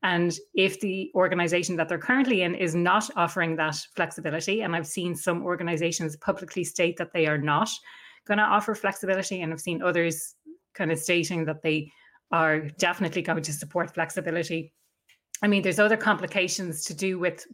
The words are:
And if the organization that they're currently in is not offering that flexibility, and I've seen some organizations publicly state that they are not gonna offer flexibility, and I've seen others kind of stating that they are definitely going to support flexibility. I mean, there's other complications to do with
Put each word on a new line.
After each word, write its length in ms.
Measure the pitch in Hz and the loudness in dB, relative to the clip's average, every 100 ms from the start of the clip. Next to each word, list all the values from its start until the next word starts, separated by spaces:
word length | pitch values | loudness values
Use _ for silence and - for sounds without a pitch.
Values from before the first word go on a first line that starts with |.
And 320 | 185 175 175 165 - - | 0 2 2 0 -4 2
if 240 | 190 190 | 2 2
the 320 | 208 190 196 | -4 -4 -2
organization 640 | 185 180 175 175 175 175 170 | 2 4 4 2 2 0 0
that 140 | 165 | 0
they're 80 | 170 | -2
currently 460 | - 254 262 202 | 2 2 4 4
in 120 | 175 180 | 2 0
is 180 | 180 | 0
not 360 | 170 175 202 214 196 | 2 4 4 2 0
offering 400 | 170 185 165 160 | 0 2 0 0
that 180 | 156 147 - - | -2 -2 -8 -4
flexibility, 640 | 160 - 156 156 165 208 | -4 -2 -4 -4 -2 -2
and 140 | 196 170 | 0 -2
I've 120 | 160 | -4
seen 260 | - 175 | -4 -4
some 300 | 165 185 170 | -2 -2 -2
organizations 720 | 180 175 170 160 170 170 160 151 | -2 -4 -2 -2 -2 -2 -4 -4
publicly 480 | - 180 180 - | -4 -4 -6 -6
state 320 | 160 - 175 170 | -6 0 0 0
that 140 | 170 | -6
they 160 | 175 156 | 0 2
are 100 | 151 | 2
not 320 | 147 147 220 - - - - - - | 2 2 2 -4 -12 -20 -20 -20 -2
gonna 180 | 208 | 2
offer 320 | 214 208 208 208 | 4 4 2 0
flexibility, 640 | 196 196 190 190 190 185 | -2 -2 0 0 -2 -4
and 100 | 160 | -4
I've 80 | 160 | -4
seen 220 | 180 165 | -4 0
others 540 | 180 170 170 160 - - 311 339 _ | 2 2 2 -2 -8 -14 -20 -20 _
kind 180 | - 165 | -4 -2
of 80 | 156 | 0
stating 440 | - 175 160 175 156 | 2 0 2 -2 -2
that 160 | 156 | -2
they 300 | 165 156 151 - _ _ _ | 0 0 -2 -14 _ _ _
are 300 | 170 160 156 | 2 4 2
definitely 600 | 151 151 175 - 175 180 | -2 0 0 2 -2 -2
going 220 | 175 160 | -2 -2
to 100 | 156 | -2
support 400 | 147 151 175 160 | -8 -4 -4 -2
flexibility. 800 | - 160 - 165 165 165 165 156 _ _ _ _ _ _ - | -2 -4 -4 -4 -4 -2 -6 -8 _ _ _ _ _ _ -2
I 60 | 208 | 2
mean, 160 | 202 | 2
there's 160 | 185 170 | 2 4
other 180 | 208 220 | 4 4
complications 880 | 220 180 180 202 180 190 180 151 - | 2 0 0 -2 -2 -2 -6 -6 -8
to 80 | |
do 260 | 151 190 185 | -4 -4 0
with 260 | 175 165 - | -2 -2 -10